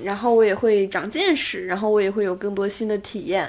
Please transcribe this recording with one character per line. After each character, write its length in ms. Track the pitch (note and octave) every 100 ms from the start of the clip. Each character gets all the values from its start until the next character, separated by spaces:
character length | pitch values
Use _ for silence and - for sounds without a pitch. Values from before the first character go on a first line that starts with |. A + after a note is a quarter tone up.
然 140 | E3+ G3+
后 160 | A#3+
我 100 | A#3
也 120 | G#3+ G3+
会 320 | A#3 G#3 G3
长 200 | F#3 G#3
见 300 | D#4 G4 D#4
识， 300 | - F#3+ F#3
然 100 | F#3+
后 100 | G#3+
我 140 | G#3
也 80 | G3
会 140 | G#3
有 100 | G3
更 220 | F#3 G3+ G3
多 120 | G3+
新 200 | G3+ A3
的 100 | G3+
体 280 | G3+ G#3 E3+
验。 220 | F#3